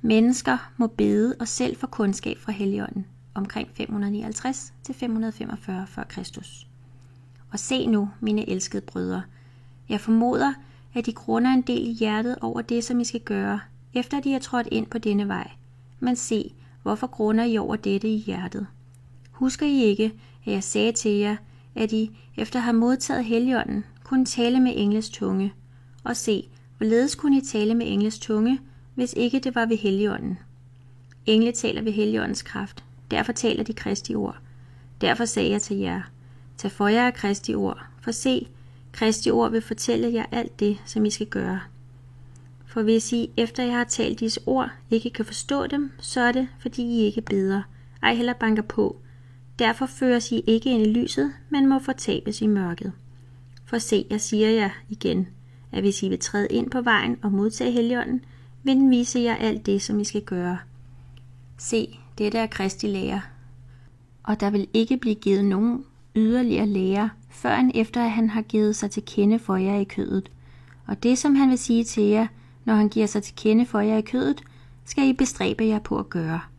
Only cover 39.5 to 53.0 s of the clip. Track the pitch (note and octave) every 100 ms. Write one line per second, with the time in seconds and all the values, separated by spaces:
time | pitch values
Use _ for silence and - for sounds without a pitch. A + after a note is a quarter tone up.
39.5 | A3+ A3 G#3+ - A3+ A#3 A#3 - A#3+ -
40.5 | - G#3 G#3 - A3 G#3+ G#3 G#3 G3 F#3+
41.5 | F#3 - - - - - - - - -
42.5 | - - - G#3+ A3+ A3 A#3+ A3+ - A3+
43.5 | A3+ B3 A#3+ A#3+ - A3+ A3 A3+ G#3+ -
44.5 | C4 - - - A3+ A#3 - A3 - -
45.5 | C#4 - C#4+ C#4+ - - - A#3+ B3 C4
46.5 | - B3 A#3+ A#3+ A#3 G#3+ G#3+ A3 G3 F#3+
47.5 | G3 G3 - - - A#3 A#3 A#3+ A#3+ A3+
48.5 | A3 G#3+ - G3+ - - - - - -
49.5 | - A3+ A3+ C4 - B3+ A#3+ A#3 A3+ -
50.5 | A3+ A#3+ A#3+ G#3+ A3+ B3 - C#4+ C#4 -
51.5 | D4 C4+ C4+ C4+ C4 - F#3+ - G#3+ G#3+
52.5 | G#3 F3+ E3+ F#3+ -